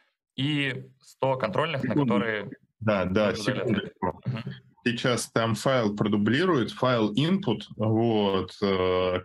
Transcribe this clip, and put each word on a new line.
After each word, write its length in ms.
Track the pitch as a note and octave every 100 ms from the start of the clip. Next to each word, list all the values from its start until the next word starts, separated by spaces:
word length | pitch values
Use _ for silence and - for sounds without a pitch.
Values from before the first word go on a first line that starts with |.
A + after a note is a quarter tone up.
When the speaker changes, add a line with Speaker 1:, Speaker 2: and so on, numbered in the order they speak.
| _ _ _ -
Speaker 1:
и 520 | C#3+ D3 C#3 B2+ - _
сто 360 | - - C3+ B2+
контрольных, 460 | A#2 A2 D#3+ C3+
на 80 | B2
Speaker 2:
Секунду. 240 | C#3+ C3
Speaker 1:
которые 360 | G#2 A2+ G#2+ G2+ - _ -
Speaker 2:
Да, 280 | G#2 G2+ F2+
да, 200 | G2+ G#2+
Speaker 1:
мы 60 |
ожидали 260 | - G2+ G2+
Speaker 2:
секундочку. 500 | F#2 - - - F2 -
Speaker 1:
ответ. 260 | - -
Мгм. 100 | - - - _
Speaker 2:
Сейчас 460 | B2 A#2+ C3 A#2 -
там 240 | A#2+ A2+ G#2
файл 400 | C#3 C3 G#2 G#2
продублирует, 760 | G#2 G#2+ G#2 C3 F#3 C#3+ G#2
файл 420 | - B2+ A#2+ G#2+
input, 480 | G#2 D#3+ F#3+ B2 G#2+ - -
вот, 760 | A2 A2 A#2 G#2+ G2+ F#2+ F#2 -
э, 580 | G2 F#2+ F#2 F#2 F#2 F#2